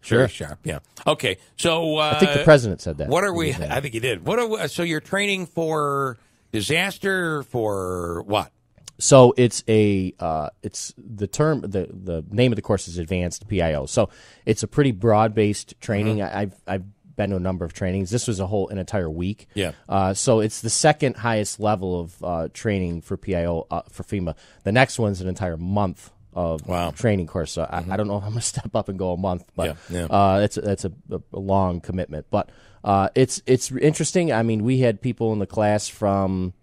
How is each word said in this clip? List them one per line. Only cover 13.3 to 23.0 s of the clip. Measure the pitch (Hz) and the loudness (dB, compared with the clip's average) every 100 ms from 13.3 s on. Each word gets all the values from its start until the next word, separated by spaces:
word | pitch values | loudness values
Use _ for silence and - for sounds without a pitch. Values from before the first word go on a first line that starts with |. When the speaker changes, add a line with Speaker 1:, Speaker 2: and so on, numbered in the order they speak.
| - - | -6 -4
Speaker 2:
P | 101 | 0
I | 82 | 0
O. | 73 69 | 0 -2
So | - 104 - - - - | 0 0 -2 -20 -10 -2
it's | 110 | -2
a | 107 | 0
pretty | - 143 | 2 2
broad-based | 104 113 107 110 107 104 101 - - | 2 4 4 4 4 0 0 -8 -16
training. | - 101 107 107 | -4 -2 0 -2
Speaker 1:
Mm-hmm. | 98 98 | -4 -4
Speaker 2:
I, | |
I've, | 104 - - | -6 -8 -8
I've | 95 95 _ _ - | -8 -8 _ _ -4
been | 101 | -2
to | 98 | 0
a | |
number | 90 92 | -2 -4
of | 82 | -6
trainings. | - 95 95 92 | -4 -2 -2 0
This | 120 - | -2 -2
was | 98 | -4
a | 92 | -2
whole, | 104 95 | -2 -2
an | 98 | -4
entire | 90 104 85 | -4 -4 -4
week. | 78 90 107 - | -4 -4 -6 -8
Speaker 1:
Yeah. | - 90 - - | -4 -4 -4 -4
Speaker 2:
Uh, | 98 95 | 0 0
so | 98 - 113 | 0 2 4
it's | 107 - | 2 -2
the | 113 | -4
second | - 156 151 143 110 | 2 4 4 0 0
highest | 113 110 104 - | -2 0 -2 -2
level | 107 104 92 90 | 0 0 0 -4
of, | 85 - | -6 -8
uh, | 87 85 82 | -6 -4 -4
training | - 113 101 90 85 | -6 -2 -2 -2 -6